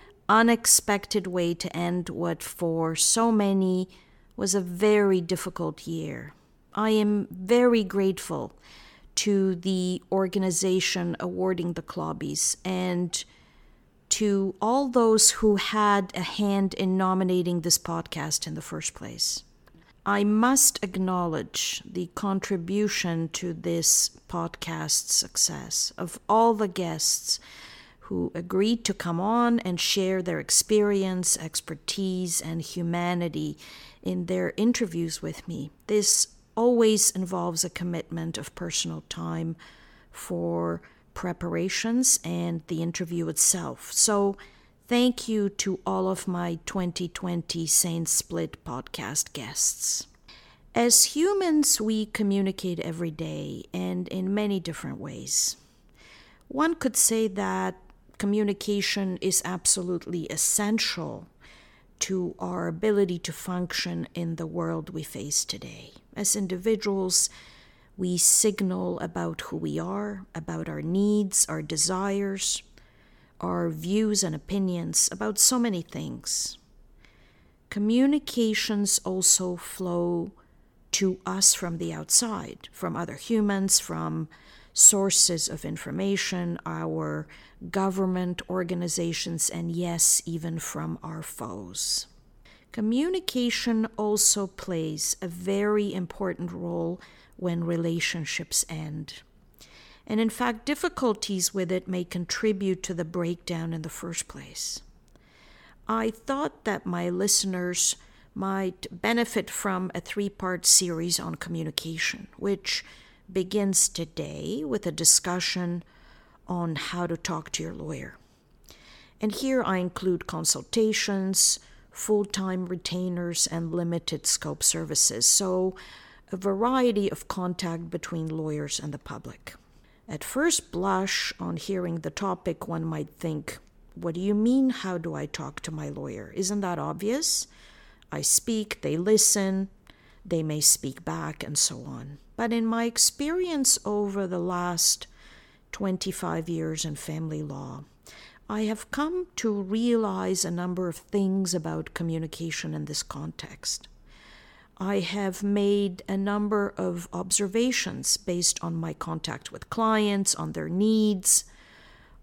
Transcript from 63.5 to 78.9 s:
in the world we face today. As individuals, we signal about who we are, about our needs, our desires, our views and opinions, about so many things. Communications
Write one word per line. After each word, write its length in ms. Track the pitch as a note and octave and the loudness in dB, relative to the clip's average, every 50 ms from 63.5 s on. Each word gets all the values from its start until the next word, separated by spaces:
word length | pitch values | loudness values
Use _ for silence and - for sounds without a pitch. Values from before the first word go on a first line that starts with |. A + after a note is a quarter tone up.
| F3+ F3+ F3+ F3 - - - F3+ E3+ E3+ E3 - - | -4 -4 -4 -4 -4 -4 -4 -4 -4 -6 -6 -8 -6
in 220 | E3+ E3+ E3 E3 | -6 -4 -4 -4
the 100 | D#3+ E3+ | -4 -6
world 460 | D#2 D#3+ F3 E3 E3 E3 E3 D#3+ F3 | -6 -4 -4 -2 -2 -4 -4 -6 -8
we 100 | F#3+ D#3+ | -10 -10
face 420 | D3+ - - - G2+ D3 C#3+ - - | -10 -10 -10 -10 -6 -2 -2 -2 -2
today. 480 | - - - - - - - - - - - _ _ - | -2 -6 -10 -10 -14 -16 -16 -18 -20 -20 -20 _ _ -8
As 200 | - G#3 - - | -2 0 0 2
individuals, 960 | G#3 G3 F3 F#3 F3+ F#3 A3+ A3 G3 - G3+ G3 G3 F#3+ F#3 F3 - - - - - - - - - - - - - - _ _ | 2 0 -2 -4 0 2 2 2 2 2 -2 0 0 0 2 2 2 2 2 -2 -10 -20 -20 -20 -20 -20 -20 -20 -20 -20 _ _
we 220 | G3 F#3 F3+ F3+ E3+ | -4 -2 0 2 4
signal 800 | - - - - - G#3+ G3 - G3+ F#3 F3+ F#3 F#3 F3+ F3+ - | 6 6 6 6 4 4 2 2 0 0 0 -2 -2 -2 -2 -4
about 420 | - E3+ E3+ F3 E3+ E3 E3 - | -6 -6 -4 -4 -4 -4 -4 -6
who 160 | - - D3+ | -8 -8 -6
we 220 | D#3 E3 D#3 D3 D#3+ | -4 -4 -2 -2 -4
are, 480 | E3 F3+ G3 G3+ G#3 G#3 G3+ F#3+ F#3+ - - | -4 -4 -4 -6 -6 -6 -8 -10 -14 -12 -12
about 340 | E3 D#3 - E3 D#3+ D#3+ E3 | -10 -8 -6 -6 -6 -6 -6
our 140 | D#3 D3 D3 | -6 -6 -4
needs, 640 | D#3+ F3 G3 G3+ G#3 G#3 G#3 G#3 F#3+ - - - - | 0 2 4 4 4 4 4 2 2 2 2 2 2
our 140 | D#3 D#3+ D#3 | 0 -6 -4
desires, 1000 | D3 D#3 D3+ - F3+ F#3+ F#3 G3 G3+ G3 G3+ G3+ G3 G3 F#3+ - - - - - - - - - - _ - - - - _ - _ _ - | -4 -2 0 0 0 0 -2 -2 -2 -2 -2 -2 -4 -4 -2 -2 -2 -2 -4 -6 -14 -20 -20 -20 -20 _ -20 -20 -20 -20 _ -20 _ _ -8
our 300 | F3 F3+ F3+ F3 E3+ E3+ | -6 -4 -2 0 -2 -2
views 540 | D#3+ D#3 D#3+ F3 G3 G#3+ A3 G#3+ G#3 G3 F#3+ | -2 -4 -2 0 2 2 4 4 2 2 0
and 120 | E3+ D#3 | 0 -2
opinions, 720 | D3+ - - F#3 G3+ F#3+ F#3 F3+ E3+ E3 E3 E3 - - - | -6 -6 -4 -2 0 0 0 -2 -4 -6 0 2 2 2 2
about 280 | - F#3 G#3+ G#3+ G3+ - | 0 -2 -4 -2 2 4
so 180 | - - B3+ | 4 4 4
many 240 | B3 A#3 A#3 G3 E3+ | 4 2 0 0 -2
things. 800 | D#3+ - - - D#3 C#3+ A#2+ - - - - - - - - - _ _ - - - - - - - - _ _ - _ _ _ _ _ _ _ _ _ | -4 -6 -10 -10 -8 -8 -10 -10 -6 -4 -4 -4 -4 -6 -8 -12 _ _ -20 -20 -20 -20 -20 -20 -20 -20 _ _ -20 _ _ _ _ _ _ _ _ _
Communications 1300 | - G#3 G#3 G#3+ A#3 B3 C4 C#4 D4 D4 - - - A#3+ A#3 A3 G#3+ - - - G#3+ G3+ G3+ G3 | -4 0 2 4 6 6 6 6 4 2 0 -2 0 2 2 4 2 0 0 0 0 0 2 2